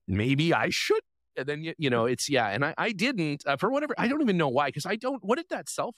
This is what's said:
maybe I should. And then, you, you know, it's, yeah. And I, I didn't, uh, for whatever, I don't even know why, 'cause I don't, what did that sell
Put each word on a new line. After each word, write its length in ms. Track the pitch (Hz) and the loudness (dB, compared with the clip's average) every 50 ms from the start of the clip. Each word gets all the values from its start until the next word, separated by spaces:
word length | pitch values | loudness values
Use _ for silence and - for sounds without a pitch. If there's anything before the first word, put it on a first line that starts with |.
| _ | _
maybe 460 | - 95 98 107 127 139 135 156 170 151 | -2 0 2 2 2 2 4 4 4 4
I 160 | 113 113 170 | 2 2 0
should. 320 | 170 - - - 403 440 - _ _ _ _ _ - | 0 0 0 2 0 0 0 _ _ _ _ _ -8
And 120 | 147 131 | -8 -6
then, 160 | 139 147 147 156 | -4 -6 -6 -6
you, 80 | 160 165 - | -8 -6 -2
you 100 | 160 135 | 0 2
know, 160 | 123 117 113 | 2 4 2
it's, 240 | 123 127 113 - - | 2 0 0 -2 0
yeah. 200 | 143 127 113 104 | 2 2 2 2
And 140 | 98 110 143 | 0 0 0
I, 120 | 151 - | -2 -2
I 160 | - 165 220 233 | -2 -2 -2 0
didn't, 500 | 170 196 262 285 202 160 151 143 147 - | 0 0 0 0 0 -2 -2 -2 -4 -2
uh, 100 | 143 139 | -2 -2
for 140 | 139 - 208 | 0 0 0
whatever, 240 | 269 285 302 285 240 | 0 0 -2 -2 -2
I 100 | - 175 | -2 0
don't 140 | 233 277 302 | 0 0 2
even 160 | 311 233 196 | 2 2 2
know 140 | 170 160 139 | 2 2 2
why, 200 | 120 135 143 139 | 2 0 0 0
'cause 140 | - 147 - | -2 -6 -6
I 120 | 170 208 | -4 -4
don't, 280 | 220 214 254 277 247 - | -4 -4 -4 -6 -4 -2
what 120 | 190 240 | -2 0
did 100 | 320 339 - | 0 -2 -4
that 180 | 330 226 160 - | -8 -8 -8 -8
sell 220 | - - 143 220 240 | -6 -6 -6 -6 -6